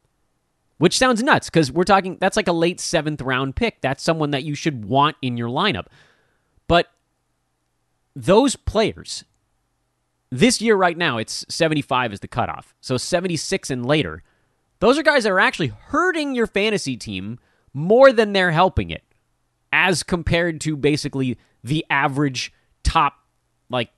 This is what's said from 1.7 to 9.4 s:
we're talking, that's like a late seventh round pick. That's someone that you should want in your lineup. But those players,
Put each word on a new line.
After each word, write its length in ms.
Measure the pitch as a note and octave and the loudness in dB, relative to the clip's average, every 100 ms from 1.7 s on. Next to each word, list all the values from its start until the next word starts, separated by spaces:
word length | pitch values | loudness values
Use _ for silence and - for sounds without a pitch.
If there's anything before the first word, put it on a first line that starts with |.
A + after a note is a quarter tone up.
we're 120 | D3 | 0
talking, 340 | F#3 F#3+ F3+ - | 2 2 0 -2
that's 160 | F#3+ A3 | -2 0
like 120 | G3+ | -2
a 60 | |
late 260 | E3+ E3+ F3+ | 0 0 -2
seventh 420 | - E3+ D3+ D3 | -4 -2 -2 -6
round 340 | C3 B2+ C3+ - | -4 -4 -4 -4
pick. 260 | A#3 - | -4 -2
That's 200 | C3 C3+ | -6 -4
someone 300 | - D#3+ D3 | -2 -2 -2
that 120 | C#3 | -4
you 120 | D#3 C#3+ | -6 -4
should 280 | E3 B2+ | -4 -4
want 320 | G2 C3 D3 - | -2 2 2 0
in 160 | B2+ A#2+ | -6 -4
your 100 | A#2 | -4
lineup. 380 | C3+ G3+ G#2 - _ _ _ _ _ _ _ - | -2 -2 -4 -8 _ _ _ _ _ _ _ 0
But 240 | F3 - _ _ _ _ _ _ _ _ _ _ _ _ C#3 | 0 0 _ _ _ _ _ _ _ _ _ _ _ _ -6
those 400 | A#2+ G#3 C#4 - | 4 4 4 -2
players, 680 | - G#3 F#3 E2+ - - - _ | -4 0 0 -4 -12 -14 -16 _